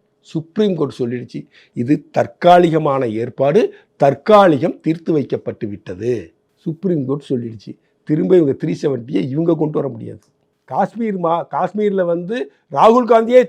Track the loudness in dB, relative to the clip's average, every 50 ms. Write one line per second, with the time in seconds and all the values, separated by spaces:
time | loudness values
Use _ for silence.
0 | _ _ _ _ _ -10 -10 -10 -10 _ -4 -2 0 0 0 -2 -4 -4 -4 -6
1 | -6 -6 -6 -8 -10 -12 -14 -16 -16 _ _ _ _ _ -8 -4 -2 0 -2 -2
2 | -4 _ -2 -2 -2 -2 -2 2 6 6 8 8 6 4 2 0 0 0 0 -2
3 | -2 -2 -4 -4 -6 -6 -4 -2 0 2 2 2 2 0 -4 -10 _ _ _ 0
4 | 2 2 2 0 2 4 6 6 8 6 4 2 0 -4 -4 -4 -4 -4 -4 -4
5 | -2 -2 -2 -2 -2 -2 -6 -6 -6 -8 -10 -8 -8 -10 -10 -10 -14 -14 -12 -6
6 | -4 -4 -4 -4 -6 -12 _ _ _ _ _ _ -10 -10 -8 -4 -2 -2 -2 -2
7 | -2 -4 -6 -6 -6 -6 -6 -6 -6 -8 -12 -16 -18 -20 -20 _ _ _ _ _
8 | _ -4 -2 0 2 4 4 4 4 2 0 -2 -4 -6 -4 -4 -4 -4 -4 -4
9 | -6 -4 -4 -4 -4 -4 -4 -2 0 0 0 0 -2 -4 -4 -4 -6 -6 -8 -12
10 | -14 -16 -16 -18 _ _ _ _ _ _ _ _ _ -8 -4 -4 -4 -4 -4 -6
11 | -6 -6 -4 -2 -2 -2 -2 -2 -4 -6 -6 -4 -4 -4 -2 -2 -2 -2 0 -2
12 | -2 -2 -2 -4 -4 -6 -8 -8 -8 -10 _ _ _ -6 0 2 4 4 4 4
13 | 2 4 2 2 4 4 4 4 4